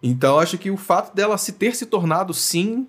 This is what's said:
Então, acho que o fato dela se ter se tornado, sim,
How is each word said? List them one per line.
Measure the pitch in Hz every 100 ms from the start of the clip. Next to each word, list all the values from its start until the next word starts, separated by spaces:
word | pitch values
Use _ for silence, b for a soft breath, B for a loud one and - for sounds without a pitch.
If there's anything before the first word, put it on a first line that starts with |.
Então, | 131 123 135 143
acho | 165 180
que | 190
o | 196
fato | - 180 - 190
dela | 208 202
se | -
ter | 190 233
se | 240 226
tornado, | 208 165 160 190
sim, | 165 - 170 196 226